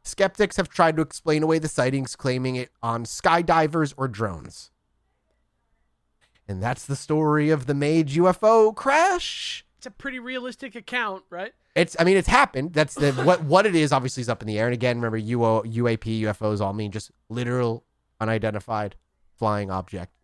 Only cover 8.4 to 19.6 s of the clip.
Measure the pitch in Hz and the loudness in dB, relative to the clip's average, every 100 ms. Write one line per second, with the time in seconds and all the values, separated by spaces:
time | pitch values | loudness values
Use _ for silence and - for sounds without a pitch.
8.4 | 214 226 220 220 269 294 370 349 - - | 6 6 6 2 2 4 4 2 -4 -8
9.4 | - - _ _ 254 - 269 254 240 254 | -10 -12 _ _ -20 -12 -12 -10 -8 -8
10.4 | 247 226 269 233 - 247 220 190 _ 175 | -8 -10 -14 -14 -8 -6 -6 -8 _ -10
11.4 | 208 _ _ 170 175 - 170 190 - 247 | -10 _ _ 0 0 2 4 4 4 4
12.4 | 277 131 151 156 151 - 143 131 135 - | 4 0 -2 0 -2 0 0 2 2 2
13.4 | 151 180 208 165 151 143 127 - 120 117 | 4 4 4 2 2 0 -2 -6 -6 -6
14.4 | 107 107 117 123 123 120 117 113 107 120 | -4 -2 -2 0 -2 -2 -2 -4 -4 0
15.4 | 113 110 113 113 120 113 113 113 107 104 | 2 2 0 -2 0 0 -2 -2 -2 -2
16.4 | 107 104 98 104 104 104 - _ _ 117 | -2 0 -2 -2 -6 -8 -12 _ _ -6
17.4 | 120 123 120 113 _ _ _ _ 110 110 | -4 -2 -2 -4 _ _ _ _ -2 -2
18.4 | 110 104 - 110 104 - _ _ _ _ | -2 -6 -6 -6 -6 -10 _ _ _ _
19.4 | 110 104 | -2 -2